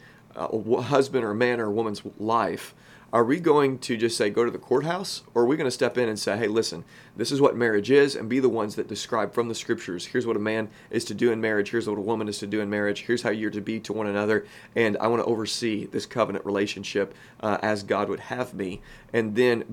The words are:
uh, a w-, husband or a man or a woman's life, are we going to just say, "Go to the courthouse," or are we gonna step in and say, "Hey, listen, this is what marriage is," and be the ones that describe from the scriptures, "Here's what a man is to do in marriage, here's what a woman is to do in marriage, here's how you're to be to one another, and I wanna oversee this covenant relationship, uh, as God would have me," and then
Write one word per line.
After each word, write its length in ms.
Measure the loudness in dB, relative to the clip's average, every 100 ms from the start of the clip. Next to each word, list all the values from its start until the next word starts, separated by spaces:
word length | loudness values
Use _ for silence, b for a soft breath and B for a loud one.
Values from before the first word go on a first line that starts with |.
| B B B -8
uh, 100 | -4
a 100 | -4
w-, 240 | 0 0
husband 440 | 2 2 4 2
or 80 | 0
a 20 |
man 260 | 2 2 2
or 60 | 0
a 60 |
woman's 300 | 0 -2 -4 -10 -6
life, 540 | -2 0 0 -4 -10 -18 B B B
are 120 | 2
we 160 | 4 4
going 360 | 4 4 4 0
to 160 | -4 0
just 200 | 0 2
say, 140 | 0
"Go 140 | 2
to 80 | 0
the 60 | 0
courthouse," 640 | 0 0 2 -4 -6 -10 -2
or 80 | 2
are 40 | 4
we 100 | 4
gonna 160 | 0
step 260 | 0 0 2
in 100 | 0
and 80 | 0
say, 200 | -2 0
"Hey, 100 | 2
listen, 380 | 2 0 -4 -14 B B -6
this 160 | -2
is 80 | 4
what 160 | 4 4
marriage 340 | 2 2 6
is," 240 | 6 6
and 140 | 0 -2
be 100 | 2
the 100 | 2
ones 280 | 2 -4 -4
that 100 | -6
describe 480 | -6 -4 -2 -2
from 140 | -2 -2
the 60 | -4
scriptures, 500 | -4 -4 -4 -10 -4
"Here's 220 | -4 0
what 80 | 0
a 20 |
man 300 | 0 -2 -4 B B
is 120 | -4 -4
to 80 |
do 180 | 0 2
in 80 | 2
marriage, 320 | 0 0 0
here's 160 | 0 -2
what 100 | -4
a 40 |
woman 260 | -2 -2 -2
is 100 | -6
to 80 | -4
do 140 | -2
in 100 | -2
marriage, 360 | 0 0 -2 -2
here's 140 | 0
how 80 | 0
you're 200 | -2 -2
to 100 | -4
be 200 | -4 -6
to 120 | -6
one 140 | -4 -2
another, 400 | 0 2 0 0 B B 0
and 200 | 2 2
I 100 | 0
wanna 160 | 0
oversee 640 | 0 0 -2 -4 -2 -4 -4
this 200 | -6 -4
covenant 400 | -2 0 -2 -2
relationship, 640 | -2 -2 -4 -4 -2 -2 -6 B B
uh, 180 | -2 0
as 200 | 0 -2
God 260 | -2 -2 -2
would 120 | -4
have 340 | -6 -6 -6
me," 260 | -4 -6 -6 B B B
and 220 | -2 0
then 300 | 4 4 4 -2